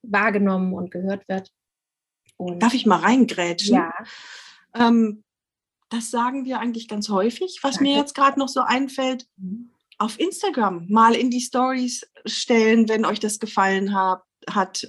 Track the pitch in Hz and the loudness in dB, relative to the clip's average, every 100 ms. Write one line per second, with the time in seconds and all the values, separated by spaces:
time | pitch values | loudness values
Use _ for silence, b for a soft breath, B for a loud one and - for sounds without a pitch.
0 | 233 202 220 202 202 190 185 185 180 175 | -2 0 2 2 2 2 -2 -4 -8 -6
1 | 190 202 - 190 190 _ _ _ _ _ | -6 -6 -6 -8 -8 _ _ _ _ _
2 | _ _ _ - 180 175 226 254 220 175 | _ _ _ -12 -8 0 0 2 2 4
3 | 185 262 233 - 175 170 202 240 165 - | 4 4 4 2 -4 -2 2 2 2 -4
4 | 226 B B B B B B 233 233 233 | -10 B B B B B B 2 4 4
5 | 220 214 _ _ _ _ _ _ - 233 | 2 -2 _ _ _ _ _ _ -10 -8
6 | 226 240 247 277 262 240 240 226 - 208 | -4 -2 -2 -4 -6 -6 -4 -6 -8 -8
7 | 208 196 220 - 370 - 277 220 277 285 | -2 0 0 -2 -8 -4 -4 0 2 2
8 | 285 - 277 277 269 269 - 247 277 - | 0 2 2 2 -2 -2 0 0 -2 -2
9 | 262 254 - - 185 220 240 _ _ - | -2 -4 -10 -14 -10 -10 -14 _ _ -6
10 | 220 - 349 - 403 269 202 170 175 214 | -6 -2 -4 -2 -4 0 -2 -2 0 4
11 | 226 233 254 247 247 254 254 262 247 247 | 4 4 0 -2 -2 0 0 0 -4 -6
12 | - - 220 - - 233 220 226 220 220 | -14 -16 -10 -6 2 4 6 4 4 2
13 | 185 214 214 - 214 - 190 190 196 196 | 0 -2 -4 -6 -4 0 2 2 0 0
14 | 190 185 _ _ - 208 190 - | 0 -2 _ _ -6 -2 -2 -4